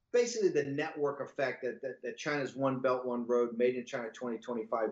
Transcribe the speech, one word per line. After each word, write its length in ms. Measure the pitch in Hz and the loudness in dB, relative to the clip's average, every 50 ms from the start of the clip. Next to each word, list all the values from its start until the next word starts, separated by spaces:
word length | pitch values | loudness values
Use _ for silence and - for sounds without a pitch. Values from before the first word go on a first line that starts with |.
| _ _ - | _ _ 2
basically 380 | 240 240 233 233 220 196 175 | 2 2 4 2 2 2 4
the 140 | 156 147 139 | 4 4 2
network 560 | 135 139 147 156 160 - 151 143 143 143 - | 2 0 -2 -2 -2 -2 -2 0 0 0 -2
effect 440 | 123 - - - 135 127 123 - 131 | -6 -8 -2 -2 0 0 0 -2 -4
that, 180 | 120 107 - - | -6 -6 -4 -6
that, 180 | 127 120 - - | -8 -8 -6 -8
that 140 | 120 - | -8 -8
China's 380 | - - 151 147 143 131 110 113 | -4 -4 -2 0 0 -2 -2 -2
One 240 | 131 135 135 131 123 | 0 2 2 2 2
Belt, 260 | 131 131 127 127 127 | 2 2 2 2 0
One 220 | 123 120 120 120 | -2 -2 -2 0
Road, 320 | 117 123 120 120 120 113 113 | 2 4 4 4 2 2 2
Made 160 | 123 127 127 | 2 4 4
in 100 | 123 120 | 2 -6
China 260 | - 135 123 117 113 - | -6 -6 -6 -6 -6 -8
twenty 240 | - 127 120 113 110 | -6 -6 -6 -6 -6
twenty-five, 520 | - 123 120 113 110 113 123 117 110 104 | -4 -6 -4 -4 -2 -2 0 0 0 0